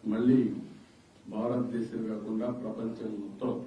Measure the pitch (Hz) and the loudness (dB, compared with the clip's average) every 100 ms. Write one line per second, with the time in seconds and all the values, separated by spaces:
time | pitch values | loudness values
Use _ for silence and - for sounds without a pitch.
0 | 113 107 123 127 110 - - - - - | 0 4 8 8 6 0 -8 -16 -20 -20
1 | - - - 107 120 127 117 117 110 113 | -20 -20 -10 -2 0 2 0 -2 -4 -4
2 | 110 107 107 110 123 123 117 110 113 - | -4 -4 -4 -2 -2 -2 -6 -4 -6 -4
3 | 110 104 101 - 127 107 | -6 -6 -8 -4 -2 -2